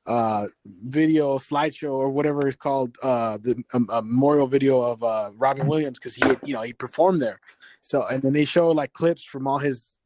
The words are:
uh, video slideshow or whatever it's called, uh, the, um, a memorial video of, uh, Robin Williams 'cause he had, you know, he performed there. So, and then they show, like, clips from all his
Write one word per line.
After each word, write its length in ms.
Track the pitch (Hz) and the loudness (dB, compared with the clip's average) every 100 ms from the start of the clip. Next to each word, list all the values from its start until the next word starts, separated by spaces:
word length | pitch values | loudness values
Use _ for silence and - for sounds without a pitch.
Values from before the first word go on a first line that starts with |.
| - | -4
uh, 420 | 117 113 104 101 _ 104 | 0 0 -2 -4 _ -20
video 720 | 92 120 147 156 156 143 135 | -16 -4 0 4 4 2 -2
slideshow 540 | - 147 156 - 151 | -2 -2 -2 -4 -6
or 180 | 135 135 | -2 -2
whatever 360 | 135 147 143 139 | 0 0 0 -2
it's 80 | 131 | -2
called, 400 | 143 135 127 - | -4 -2 -4 -4
uh, 360 | 135 120 113 104 | -2 0 -2 -4
the, 240 | 120 117 - | -4 -4 -2
um, 140 | 123 107 | -2 0
a 100 | 117 | -2
memorial 440 | 110 123 143 147 131 | 0 2 4 4 2
video 340 | 139 135 131 | 2 2 2
of, 200 | 120 113 | 0 -2
uh, 280 | 117 110 101 107 | -2 -2 -4 -2
Robin 300 | 135 139 151 | 0 0 0
Williams 320 | 156 143 120 | 0 -2 -6
'cause 160 | 123 | -14
he 120 | - 135 | 0 0
had, 140 | 127 | 0
you 80 | 147 | -2
know, 80 | 120 | -6
he 100 | 117 | -8
performed 500 | - 127 - 180 175 | -10 -10 2 2 4
there. 160 | 117 - _ _ - _ | 0 -6 _ _ -20 _
So, 220 | - 113 - | -4 -2 -2
and 140 | 131 | -2
then 100 | 135 | 0
they 120 | 147 | 2
show, 240 | 147 170 165 | 2 4 4
like, 220 | 156 135 | 2 -2
clips 300 | - 165 170 | -2 0 0
from 220 | - 135 135 | -8 -8 -4
all 120 | 139 | -2
his 380 | 143 123 - _ | -2 -6 -10 _